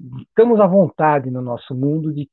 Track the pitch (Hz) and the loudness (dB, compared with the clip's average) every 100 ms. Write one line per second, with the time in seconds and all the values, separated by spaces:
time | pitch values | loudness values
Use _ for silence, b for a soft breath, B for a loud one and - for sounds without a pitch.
0 | 127 131 - - 233 220 196 196 156 - | -18 -18 -6 2 4 4 4 4 2 0
1 | 156 147 127 127 123 117 - 127 139 156 | 0 0 -2 -8 -8 -10 -10 -4 -2 -2
2 | 156 147 139 | -4 -8 -12